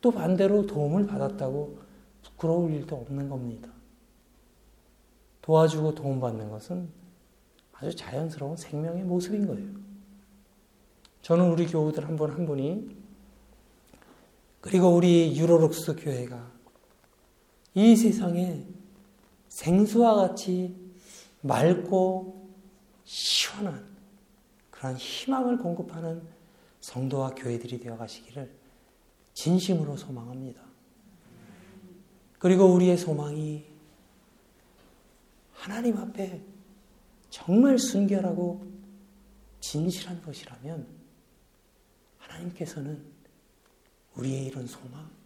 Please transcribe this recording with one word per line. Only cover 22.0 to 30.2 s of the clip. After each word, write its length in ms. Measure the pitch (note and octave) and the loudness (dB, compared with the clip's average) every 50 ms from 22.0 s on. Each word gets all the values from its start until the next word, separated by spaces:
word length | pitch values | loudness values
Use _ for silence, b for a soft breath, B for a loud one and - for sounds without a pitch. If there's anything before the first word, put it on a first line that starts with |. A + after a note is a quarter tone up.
| F#3 F#3 F#3 F#3 F#3 F#3 - - - - - - - - _ _ _ _ _ _ _ | 2 2 -2 -4 -8 -12 -16 -18 -20 -20 -20 -20 -20 -20 _ _ _ _ _ _ _
시원한 800 | - - - - - - - - - - G3+ G#3 F#3 D3+ G3 - - - - - _ _ _ _ _ _ _ _ _ _ _ _ _ | -16 -12 -8 -4 -2 0 0 -2 -2 -4 -8 -8 -8 -8 -10 -16 -20 -20 -20 -20 _ _ _ _ _ _ _ _ _ _ _ _ _
그러한 260 | - - - C3 C3 | -20 -12 -10 -8 -8
희망을 640 | B2 - - - - - C4 C4+ C4 B3+ B3 A#3+ - | -8 -10 -10 -10 -10 -4 -4 -2 -2 0 0 -2 -2
공급하는 640 | - E3+ E3+ E3+ F3 - E3 E3 E3 E3 E3 E3+ - - b b b b b b b b b b | -2 -4 -6 -6 -8 -10 -10 -10 -8 -8 -10 -10 -12 -18 b b b b b b b b b b
성도와 540 | - - - B2+ C3 C3 C3+ C#3 C3 C3+ C3+ | -20 -12 -8 -6 -6 -4 -4 -4 -4 -6 -8
교회들이 460 | - - B2 A#2+ A#2 A#2 A#2+ B2+ A#2+ | -8 -8 -6 -6 -6 -8 -10 -12 -12
되어가시기를 840 | A#2+ A#2 A2+ A2+ A#2 A2 - - - - A#2 C#3+ C3+ A#2 - _ b b b b b b b b b b _ _ _ _ _ | -12 -12 -12 -12 -12 -14 -14 -20 -20 -18 -16 -14 -14 -14 -18 _ b b b b b b b b b b _ _ _ _ _
진심으로 640 | - - D3+ F3 F#3 F3+ F#3+ F#3 D#3+ D3+ C#3+ C#3+ | -6 -2 0 0 0 2 0 -2 -2 -2 -4 -6
소망합니다. 680 | C#3+ - - C3 A#2+ | -10 -12 -14 -14 -14